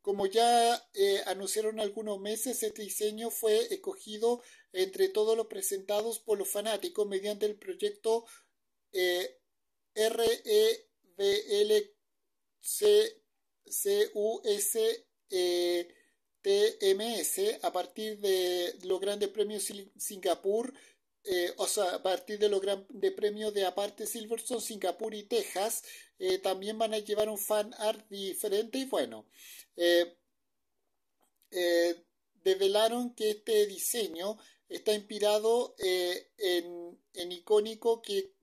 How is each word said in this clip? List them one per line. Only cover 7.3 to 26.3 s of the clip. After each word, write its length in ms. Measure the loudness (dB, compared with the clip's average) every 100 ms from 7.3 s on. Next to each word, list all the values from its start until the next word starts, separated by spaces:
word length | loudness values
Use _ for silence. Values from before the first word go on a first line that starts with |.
| -2 -4
el 120 | -4
proyecto, 680 | -10 -4 -4 -4 0 0 -2 -20 _ _ _ _ _
eh, 480 | 0 2 2 -4 -10 _ _ _ _ _
R 480 | 0 0 2 0 0
E 440 | 2 4 4 2 -6 _ _ -2
V 440 | 0 0 0 2
L 320 | 4 4 2 _ _ _ _ _ _ _
C 640 | -8 2 6 6 4 -4 _ _ _ _
C 460 | -8 -4 0 2 2
U 280 | 2 -2 -2
S, 640 | -2 0 0 0 0 0 _ _ _
eh, 640 | 0 2 2 2 0 -2 -14 _ _ _ _
T 480 | 0 4 2 2 2
M 300 | 2 0 -2
S 380 | -4 0 -2 0
a 100 | -2
partir 460 | -2 -6 -8 -8 -4
de 580 | 0 2 2 0 -2 -6
los 180 | -2 -2
grandes 300 | -2 -2 -4
premios 340 | -2 -2 -2
Sil-, 260 | -6 -8 -14 _
Singapur, 760 | -10 -4 0 0 0 -2 -2 -10 -20 _ _ _
eh, 300 | -4 -2 -2 -2
o 100 | -2
sea, 280 | 0 0
a 80 | 0
partir 360 | -2 -2 -4 0
de 120 | 2
los 100 | 2
grandes 520 | 0 -4 -6 -2 -2
premios 420 | 0 -2 -2 -4
de 100 | 0
aparte 420 | 0 0 -4 -6 -8
Silverstone, 540 | -8 -6 -6 -4 -6
Singapur 540 | -6 -4 -4 -2 -6
y 100 | -8
Texas, 580 | -2 -2 -2 -2 -2 -4 -10 -20 -20 _
eh, 200 | -2